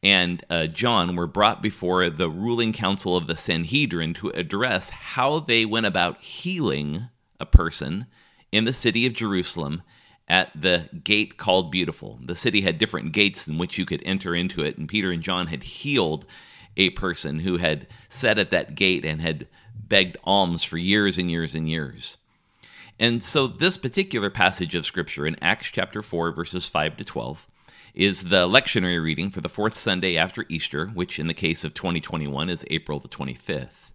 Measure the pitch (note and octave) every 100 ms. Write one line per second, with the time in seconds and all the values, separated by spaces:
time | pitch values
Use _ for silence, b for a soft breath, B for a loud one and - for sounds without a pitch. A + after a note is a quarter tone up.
0 | G2 G2 F2 F2 - E2+ D#2+ D#2+ B2 A2+
1 | F2 F2 E2+ F#2+ G#2 G#2+ G#2+ - F2+ F2+
2 | F2 D#2 F2 D#2+ A2 A#2+ A2+ A2 F#2+ G2
3 | G2 F2+ D#2+ E2 - E2 E2 C3+ C#3+ F2
4 | E2 E2+ G#2 - E2 G2 B2 F#2+ - -
5 | - - C3 D#3 D3+ A#2 A2 A2+ G#2+ F#2
6 | F2 - - - F3+ F3+ B2+ C#2+ D2 D#2
7 | A#2+ _ _ _ - - E2 - C2+ F2+
8 | B2+ b b b b G#2 A2+ B2+ B2 A2+
9 | B2 A#2 A2+ F#2+ F2 - D2 D#2+ - b
10 | b b _ F2+ F2+ - F2+ F2 E2 E2+
11 | - G#2 G#2+ - - F#2 E2+ F2+ E2 D#2
12 | G1+ A1+ B1 E2+ B2+ G#2 F#2+ E2 - D#2+
13 | - D#2+ G2+ - - D#2 F2 - F2+ E2+
14 | - F#2+ F#2+ F2 F2+ F2 D2+ - D#2 G#2+
15 | F#2+ F2 D#2+ F2+ F2 D#2 - - D3 C#3
16 | F2 D#2 - B B B B - F#2+ -
17 | F#2+ E2+ D2+ D2+ F2 F2+ F2 D#2 - B
18 | B - B2 G#2+ F#2 F2+ - D2+ F#2+ F2+
19 | C#2+ D#2 E2 D2+ - b b - G#2 G2+
20 | F#2 E2+ - G2 F#2 E2+ - E2+ F2 G#2
21 | G2+ F2+ F2+ E2+ D#2+ D#2+ D#2+ D#2+ C#2+ -
22 | - - _ B B B B B B B
23 | A#2 A#2 - D3+ C3+ A2+ E3+ F3+ C3 A#2+
24 | F#3+ B2 G2+ - F#2 F#2+ F2 F2 D#2+ -
25 | E2 - D2 E2 E2 G#2 - - F2+ G#2
26 | G#2 F2 E2 D#2 F2 F2+ - - D#2 D#2
27 | - - A#1 D2+ - B B B B -
28 | G2 F2+ F2+ F#2 F2+ A#2 C#3 A#2 F#2 F2
29 | D#2+ D#2 F#2+ F#2+ D#2+ - G#2 - - F2+
30 | F#2 E2+ F2 - - E2 - D2 F2 G#2
31 | F2+ - D#2 E2 E2 D#2+ D#2 - F#2 E2+
32 | D2+ E2 D2 C#2 E2 E2+ - D#2 - D2
33 | - - C#2 A#1+ - D2 B1+ - -